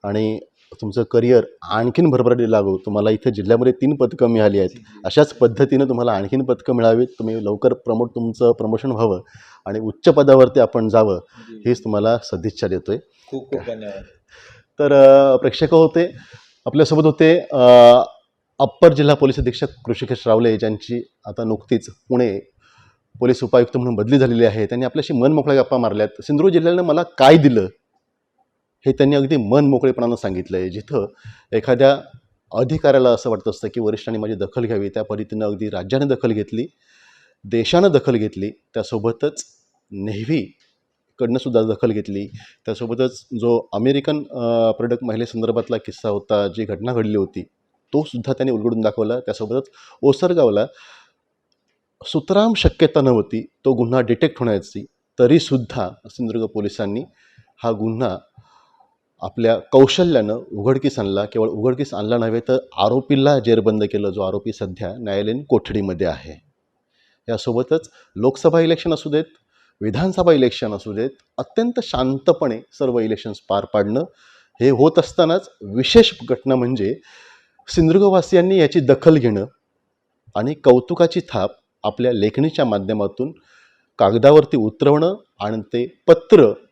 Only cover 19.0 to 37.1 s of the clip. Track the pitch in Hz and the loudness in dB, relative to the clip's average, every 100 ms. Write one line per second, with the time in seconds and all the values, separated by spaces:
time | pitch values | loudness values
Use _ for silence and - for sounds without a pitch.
19 | 147 147 135 135 123 117 - - - 117 | 2 2 2 0 -4 -4 -10 -10 -10 -8
20 | 131 123 120 110 117 107 110 104 - 120 | -6 -6 0 2 2 0 -4 -6 -8 -10
21 | - _ - 101 113 107 - 117 - _ | -10 _ -16 -10 -6 -6 -4 -6 -6 _
22 | _ 127 120 98 _ _ _ _ _ _ | _ -2 -2 -4 _ _ _ _ _ _
23 | _ - 123 123 117 127 120 127 123 110 | _ -4 -2 -2 2 2 2 -2 -4 -4
24 | 107 139 131 117 117 107 104 123 127 156 | 2 2 2 2 2 0 -6 -4 -4 -6
25 | 147 135 131 156 143 139 123 127 117 101 | -4 0 2 2 2 0 2 -2 -2 -2
26 | 107 - - 147 190 170 165 180 175 156 | -4 -6 -6 0 2 2 0 0 0 -2
27 | 170 - 131 160 143 117 92 _ _ _ | -2 4 6 8 6 2 -2 _ _ _
28 | _ _ _ _ _ _ _ _ 135 131 | _ _ _ _ _ _ _ _ -4 2
29 | 139 143 139 151 104 135 143 131 135 120 | 2 2 0 -2 2 2 2 2 0 -2
30 | 120 117 101 92 90 92 92 95 - 139 | -4 -4 -6 -8 -6 -6 -6 -10 -8 -6
31 | 101 _ 110 - _ 113 135 123 135 143 | -6 _ -20 -20 _ -6 -2 2 4 2
32 | - - _ _ _ 107 123 151 147 135 | -6 -20 _ _ _ -6 -4 0 2 4
33 | 127 117 123 107 110 95 110 120 107 104 | 2 0 -2 -4 -6 -8 -10 -4 -4 -4
34 | - 113 107 104 95 127 117 107 98 110 | -6 -8 -8 -8 -8 -6 -4 -4 -6 -8
35 | 107 107 104 107 107 101 107 95 95 131 | -8 -10 -8 -6 -6 -6 -8 -8 -6 -4
36 | 139 131 120 107 101 110 135 _ _ _ | -2 -2 -2 -4 -6 -8 -10 _ _ _
37 | _ | _